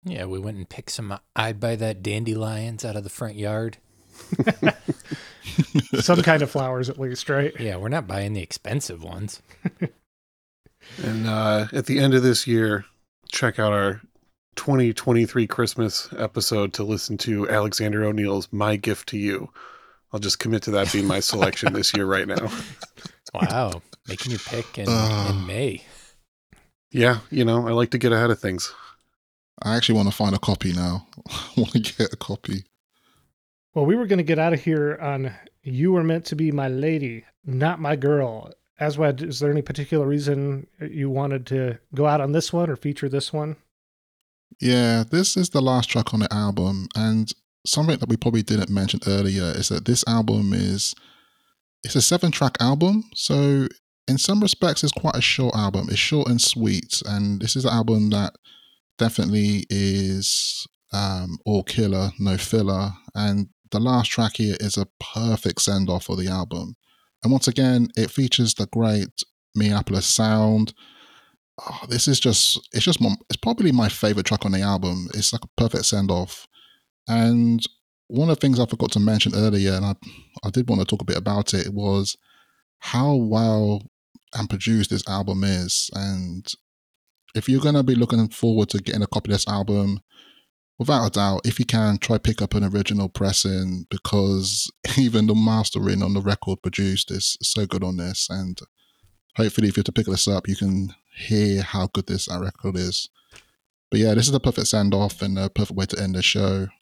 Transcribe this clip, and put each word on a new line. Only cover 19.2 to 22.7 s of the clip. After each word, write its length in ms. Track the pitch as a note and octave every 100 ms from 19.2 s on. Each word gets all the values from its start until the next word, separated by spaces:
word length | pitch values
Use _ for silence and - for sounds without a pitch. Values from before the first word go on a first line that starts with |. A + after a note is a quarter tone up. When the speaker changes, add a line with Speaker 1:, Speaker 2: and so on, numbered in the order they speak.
| G2+ G2 - - - - - _ _
Speaker 3:
I'll 80 | G#2+
just 180 | G2+ -
commit 240 | A2+ A2
to 80 | -
that 200 | G#2 G2
being 140 | G#2 G2
my 140 | F#2+
selection 540 | - A2 G2 - A#2
this 200 | G#2+ G2
year 120 | G#2 F#2+
right 200 | F#2+ F#2+
now. 240 | G2 G#2+ -
<laughs> 800 | -